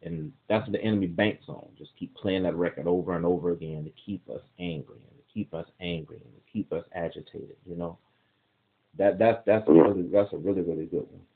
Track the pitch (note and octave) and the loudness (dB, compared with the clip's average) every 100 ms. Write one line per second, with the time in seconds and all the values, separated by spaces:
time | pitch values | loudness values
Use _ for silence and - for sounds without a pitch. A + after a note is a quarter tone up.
0 | E2 E2 D#2 - - - A2 G#2 A2 G#2 | -10 -8 -10 -10 -2 -2 0 -4 0 0
1 | F#2 E2+ G#2+ - - D2 - - D2+ - | 0 0 0 -2 -10 -16 -16 -20 -20 -14
2 | F2+ - G2+ F#2+ F2+ E2 E2+ - E2 F2+ | -14 -8 -2 0 0 0 -2 -2 -2 0
3 | F2+ E2+ F2 F2 F2 E2+ D#2+ D#2 D#2 - | 0 -2 0 0 -2 -4 -6 -10 -12 -14
4 | - G2 - - - - F2 D#2 - - | -12 -12 -12 -16 -16 -12 -8 -8 -12 -20
5 | - - _ G#2+ F#2+ E2 - _ F2 E2+ | -20 -20 _ -10 -8 -10 -12 _ -8 -8
6 | D2+ - - - _ G#2+ - E2 - F#2 | -10 -18 -20 -20 _ -8 -6 -6 -8 -8
7 | E2 D#2 D#2 E2+ - - F2+ E2+ E2+ F2 | -8 -8 -16 -16 -16 -18 -14 -8 -8 -10
8 | _ _ _ _ _ _ _ _ _ - | _ _ _ _ _ _ _ _ _ 0
9 | G2 G2 A2 A2+ - G#2+ - E2 G2+ F#2+ | 2 4 4 4 4 4 8 10 8 4
10 | F2 G2+ G#2 D2+ F2 F#2+ E2+ D#2+ D#2+ E2+ | 0 2 2 -2 -2 -2 -2 -4 -4 -6
11 | F2 F2 - | -6 -12 -20